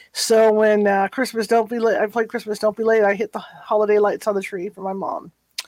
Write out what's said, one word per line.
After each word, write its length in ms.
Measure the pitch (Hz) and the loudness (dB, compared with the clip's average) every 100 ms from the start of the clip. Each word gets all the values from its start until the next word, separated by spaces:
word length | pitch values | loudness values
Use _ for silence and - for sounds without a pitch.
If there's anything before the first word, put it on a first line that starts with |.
| - | -16
So 380 | - - 226 220 | -8 0 4 4
when, 360 | 214 214 208 202 | 4 4 4 2
uh, 220 | 196 196 | 2 0
Christmas 340 | - 247 226 202 | -2 -6 -4 0
Don't 240 | 233 220 | 0 0
Be 80 | 240 | -2
Late, 220 | 226 - | 0 0
I 80 | 208 | -2
played 220 | 233 226 | -2 -4
Christmas 280 | 240 214 208 | -6 -8 -4
Don't 180 | 214 208 | -2 0
Be 80 | |
Late, 200 | 220 226 | 2 2
I 100 | 202 | 2
hit 200 | 196 - | 0 -4
the 60 | 214 | -8
holiday 600 | - - - 214 214 208 | -14 -14 -2 0 2 2
lights 260 | 202 - - | 2 0 -4
on 80 | |
the 80 | 202 | -4
tree 280 | 190 196 185 | -6 -8 -10
for 120 | - | -10
my 120 | 190 | -10
mom. 380 | 190 175 - 170 - _ - | -8 -6 -8 -10 -20 _ -18